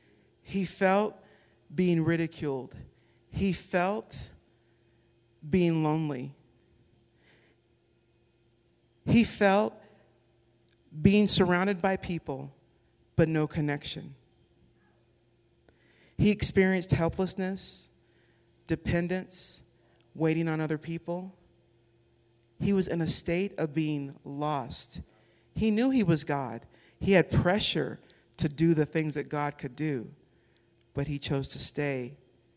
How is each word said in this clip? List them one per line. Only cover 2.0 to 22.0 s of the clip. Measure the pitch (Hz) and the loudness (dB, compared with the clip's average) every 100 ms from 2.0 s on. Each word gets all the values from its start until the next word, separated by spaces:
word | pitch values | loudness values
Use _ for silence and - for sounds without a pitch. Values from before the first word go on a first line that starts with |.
| 160 | 2
ridiculed. | 165 165 - 151 135 - - - _ _ _ _ | 0 -2 -6 -6 -6 -8 -16 -20 _ _ _ _
He | 156 190 | -2 0
felt | 170 - 180 180 214 226 - - - _ _ _ _ _ _ _ _ _ _ 151 | -2 -2 0 0 -2 -6 -10 -10 -16 _ _ _ _ _ _ _ _ _ _ -2
being | 185 170 165 | 2 2 2
lonely. | 156 156 156 135 139 139 _ _ _ _ _ _ _ _ _ _ _ _ _ _ _ _ _ _ _ _ _ _ _ _ _ _ - | 2 0 -2 -6 -10 -14 _ _ _ _ _ _ _ _ _ _ _ _ _ _ _ _ _ _ _ _ _ _ _ _ _ _ 4
He | 202 | 4
felt | 226 - 202 196 220 - - _ _ _ _ _ _ _ _ _ _ 156 | 4 2 4 4 2 -4 -18 _ _ _ _ _ _ _ _ _ _ 2
being | 160 202 208 | 4 6 4
surrounded | - 180 175 190 190 | 4 4 4 2 0
by | 190 190 | 0 -2
people, | - 170 - 135 139 - _ _ _ _ _ - | -4 -8 -6 -10 -10 -16 _ _ _ _ _ 2
but | 160 | 2
no | 160 151 | 2 -2
connection. | - 151 143 - - 139 139 _ _ _ _ _ _ _ _ _ _ _ _ _ _ _ _ _ _ _ - | -2 -2 -4 -8 -10 -14 -18 _ _ _ _ _ _ _ _ _ _ _ _ _ _ _ _ _ _ _ 2
He | 208 | 2
experienced | 208 - - 190 190 180 | 4 2 4 4 2 2
helplessness, | - 170 165 185 - 185 190 - - - _ _ _ _ _ _ _ - | 2 2 0 -4 -4 -6 -6 -10 -14 -18 _ _ _ _ _ _ _ -6
dependence, | 160 - 170 170 185 - - - - - _ _ _ _ - | -4 0 0 0 -4 -6 -8 -8 -10 -18 _ _ _ _ -2
waiting | 160 160 165 | 0 2 0
on | 156 | -2
other | 156 156 | -4 -4
people. | 156 165 - 175 190 - _ _ _ _ _ _ | -6 -8 -8 -8 -10 -16 _ _ _ _ _ _